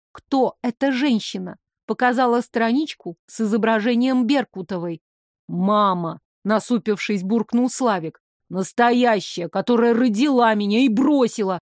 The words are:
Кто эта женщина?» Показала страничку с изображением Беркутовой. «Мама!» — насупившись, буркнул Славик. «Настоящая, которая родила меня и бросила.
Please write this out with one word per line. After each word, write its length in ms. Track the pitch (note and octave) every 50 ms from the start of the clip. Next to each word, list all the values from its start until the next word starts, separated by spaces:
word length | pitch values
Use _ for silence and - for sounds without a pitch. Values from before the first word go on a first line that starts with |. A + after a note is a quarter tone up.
| _ _
Кто 440 | - - - _ C#4 C4+ A#3+ F#3 - _ -
эта 280 | A#3+ - _ C4+ C#4
женщина?» 640 | C4 B3 D4 C#4+ A#3 G3+ - - - F#3+ F#3 F3 - - _ _ _ _ _
Показала 560 | - G#3+ - B3+ B3 A#3 C4 B3+ A#3+ A#3 B3
страничку 760 | A#3 - - A3+ A3+ A3+ A#3+ D4 D#4+ - - - - F3 F3 - _
с 140 | - - -
изображением 840 | A3 G3+ A3+ G#3+ A3 A3+ A3+ G#3+ G3+ B3 A#3+ A#3 B3 C4 B3+ B3+ A#3+
Беркутовой. 760 | A3 C#4+ C4+ - - - F#3+ E3+ - F#3+ F3 E3+ E3+ E3 - _ _ _ _ _ _ _ _ _
«Мама!» — 720 | - E3+ F3 F#3+ G3+ G#3 G#3 G#3 G3 F3+ F3 E3+ D#3+ D#3+ - - _ _ _ -
насупившись, 800 | G3 A3 G3 - - B3 G#3 - A3 G#3 - - - G#3 F#3
буркнул 480 | F3+ F#3+ A#3 A3+ G#3+ - A#3+ A#3+ B3 A#3+
Славик. 500 | - - C4 A3+ G3+ F3 D#3+ D#3 - _ _ _ _ _ _ _
«Настоящая, 1000 | E3+ F#3+ - - - - A#3+ A#3+ B3 B3 B3 A#3+ G#3+ F#3 - - - F3 F3 -
которая 440 | - G3 F#3 - A#3+ A3+ A#3+ A#3+ A#3
родила 580 | A#3 B3+ B3 G3 G#3+ C#4+ D4+ C4 A#3+ A#3 A3+ G#3+
меня 240 | G#3 G#3 G3+ G#3 A#3+
и 100 | C#4 B3
бросила. 720 | G#3 A#3 D#4 D#4 D4 C4+ A#3+ A3 - A#3 G3 F#3+ F3+ E3 - _ _